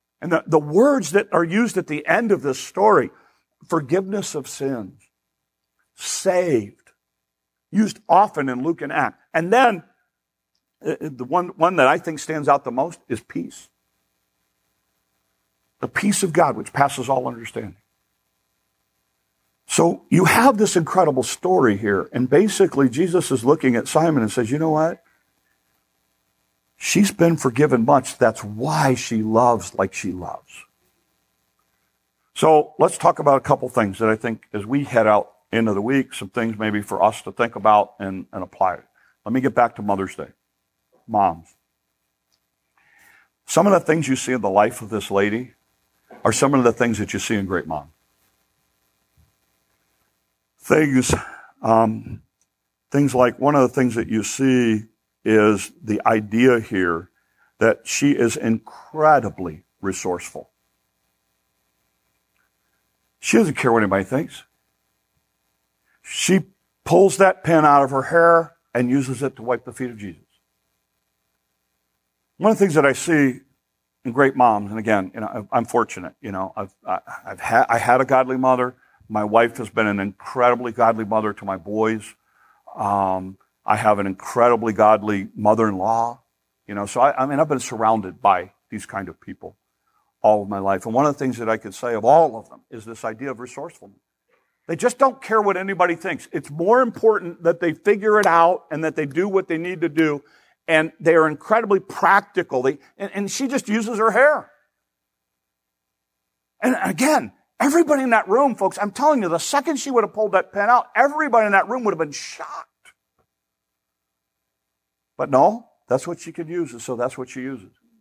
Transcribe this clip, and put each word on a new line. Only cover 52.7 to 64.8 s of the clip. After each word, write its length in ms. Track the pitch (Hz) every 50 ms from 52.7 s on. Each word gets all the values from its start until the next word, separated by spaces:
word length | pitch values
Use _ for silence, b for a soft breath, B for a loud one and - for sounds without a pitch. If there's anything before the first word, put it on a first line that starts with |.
| _ _ _ _
things 240 | - 143 143 135 127
like, 240 | 123 123 120 - -
one 160 | 131 143 147
of 80 | 139
the 60 | 127 117
things 260 | - 139 127 123 107
that 140 | 117 113 -
you 160 | 107 110 101
see 640 | - - - 135 135 127 123 120 113 110 107 110 - _ _ _ _ _ _ _
is 460 | 107 110 110 107 107 107 95 - - - _
the 180 | - 107 107 107 -
idea 540 | 113 113 110 104 101 107 117 123 131 123 113
here 520 | 104 - 110 95 92 87 82 82 95 - _ _ _ _ _ _ _ _ _ _
that 280 | 107 113 - - _
she 260 | - - - 143 143
is 240 | 139 - 120 117 -
incredibly 1300 | - - 113 113 107 - - - - - - - 156 151 156 151 135 117 98 - - 92 85 78 98 _ _ _ _
resourceful. 720 | - 98 92 - - 92 90 85 - - - 76 - _ _ _ _ _ _ _ _ _ _ _ _ _ _ _ _ _ _ _ _ _ _ _ _ _ _ _ _ _ _ _ _ _ _ _ _ _ _ _ _ _ _ _ _ _ _ _ _ _ _ _ _ _ _ _
She 160 | - - -
doesn't 180 | 233 214 156 131
care 180 | - - 123
what 100 | 117 113
anybody 200 | 107 95 98 98
thinks. 400 | 95 - 127 143 170 - - - - _ _ _ _ _ _ _